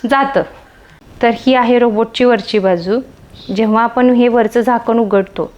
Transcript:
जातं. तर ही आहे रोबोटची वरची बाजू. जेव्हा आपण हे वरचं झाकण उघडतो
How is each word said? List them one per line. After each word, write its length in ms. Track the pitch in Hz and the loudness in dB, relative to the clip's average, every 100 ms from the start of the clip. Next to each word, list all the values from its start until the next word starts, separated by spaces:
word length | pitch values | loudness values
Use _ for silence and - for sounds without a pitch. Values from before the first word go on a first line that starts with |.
| 233 | 0
जातं. 320 | 269 277 185 - - - - - - - - | 0 0 -2 -4 -10 -20 -20 -20 -20 -20 -2
तर 80 | 240 | -2
ही 200 | 233 - | 0 0
आहे 240 | 262 233 247 | 2 2 2
रोबोटची 460 | 240 214 226 - | 2 0 -4 0
वरची 340 | 247 233 190 214 | 0 0 0 -2
बाजू. 420 | 190 175 175 226 254 - - - - 196 | 0 -2 -2 -4 -6 -20 -20 -20 -10 -4
जेव्हा 280 | 220 214 | 0 0
आपण 260 | 233 254 254 | 0 2 2
हे 180 | 247 240 | 4 2
वरचं 320 | 233 214 240 | 2 0 0
झाकण 380 | 240 233 233 233 | 0 -2 0 -2
उघडतो 540 | 220 196 190 - 156 | 0 0 -2 -6 -10